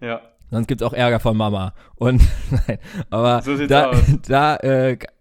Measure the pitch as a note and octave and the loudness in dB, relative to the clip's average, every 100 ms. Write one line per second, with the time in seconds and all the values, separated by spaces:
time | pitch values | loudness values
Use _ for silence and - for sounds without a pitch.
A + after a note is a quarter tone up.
0 | A#2+ A2+ - _ - A#2+ A2+ A#2+ A#2 A#2+ | -10 -10 -12 _ -8 -6 -4 -4 -4 -2
1 | B2 A2+ A#2 G#2+ G#2 G2+ F#2+ - - - | 0 0 0 0 -2 -4 -6 -12 -20 -4
2 | A#2+ B2+ - - - B2 - G#2 - G3 | 2 6 4 2 -2 -2 -2 -8 -10 -12
3 | - A2 A#2+ A#2+ B2+ C#3+ C#3+ C#3 C3 B2+ | -6 -2 0 0 -2 -4 2 2 4 4
4 | C3+ D3+ - C3+ D3+ C#3+ C3+ C3 C3 A#2+ | 4 2 0 0 0 0 0 0 0 -4
5 | - _ | -10 _